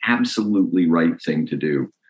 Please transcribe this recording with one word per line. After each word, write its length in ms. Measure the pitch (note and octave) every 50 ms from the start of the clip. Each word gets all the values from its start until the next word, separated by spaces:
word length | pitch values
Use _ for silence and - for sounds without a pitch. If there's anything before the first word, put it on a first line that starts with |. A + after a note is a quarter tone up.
| -
absolutely 800 | A2+ A#2+ - B2 A#2+ - A2 A2 G#2 G#2+ G2 F#2 E2+ E2+ F#2 F2 E2
right 320 | E2 E2+ E2 E2 E2 - -
thing 240 | - D2+ D2+ D2+
to 100 | - D2+
do. 340 | C#2 D2 D#2 D2 C#2 - - - _ _ _